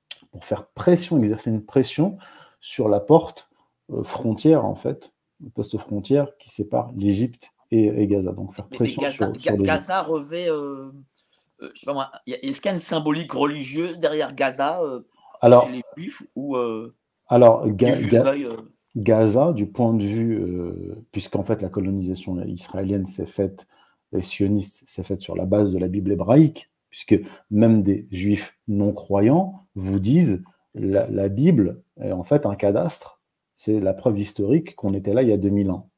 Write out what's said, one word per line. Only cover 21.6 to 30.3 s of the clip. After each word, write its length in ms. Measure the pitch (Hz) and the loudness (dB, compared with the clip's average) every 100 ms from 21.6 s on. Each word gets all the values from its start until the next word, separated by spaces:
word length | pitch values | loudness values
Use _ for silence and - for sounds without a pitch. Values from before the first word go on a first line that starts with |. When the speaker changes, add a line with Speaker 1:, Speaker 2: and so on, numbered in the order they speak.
Speaker 1:
la 60 | 92 | -4
colonisation 760 | 101 95 98 92 92 - 90 | -4 -4 -4 -4 -6 -6 -8
israélienne 640 | - 90 - 92 98 101 92 | -8 -10 -10 -6 -2 -2 -4
s'est 200 | - 85 | -8 -8
faite, 400 | - 95 92 - _ _ _ _ | -2 -4 -4 -20 _ _ _ _
les 100 | 95 | -6
sionistes 600 | 87 - 101 104 98 - - | -6 -2 0 0 -4 -12 -14
s'est 180 | - | -12
faite 160 | 92 95 | -8 -8
sur 160 | - 90 | -6 -6
la 100 | 92 | 0
base 260 | 104 101 | 2 2
de 60 | 92 | 0
la 100 | 92 | -2
Bible 240 | 101 95 | -2 -2
hébraïque, 580 | 95 90 143 151 - - _ _ | -2 4 6 6 2 -16 _ _
puisque 300 | - - 107 - - _ | -18 2 2 2 -14 _
même 320 | 104 113 110 | 4 6 6
des 260 | 98 98 - | 4 0 -4
Juifs 480 | 92 101 101 - _ - | -4 0 0 -2 _ -4
non 260 | 101 101 | 0 0
croyants 760 | 101 - 98 110 160 190 - _ | -2 -2 2 4 4 0 -8 _
vous 260 | 98 95 98 | -8 -2 0
disent, 420 | 98 165 151 | 4 4 4